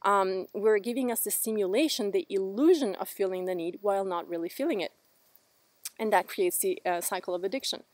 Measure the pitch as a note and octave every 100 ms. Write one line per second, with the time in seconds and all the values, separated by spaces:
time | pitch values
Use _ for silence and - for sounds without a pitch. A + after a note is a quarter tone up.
0 | - G3+ F#3+ F#3+ F#3 - G#3 G#3+ G3+ A#3+
1 | B3+ A3+ - G3+ - G#3+ G3 G3 D#4 -
2 | G#3 G3 - G3 F#3+ G3 D4 F4+ C4+ F#3+
3 | F#3+ - G3 F#3 F#3 F#3 E3+ F3+ G#3 G3
4 | G3 F3 E3 E3+ E3 - C#4 B3+ E3 _
5 | _ _ _ _ _ _ _ _ - _
6 | A3 G3+ F3+ - F#3 - G3 F#3 - F3
7 | F3 F#3+ - F3+ F#3 A#3 - - -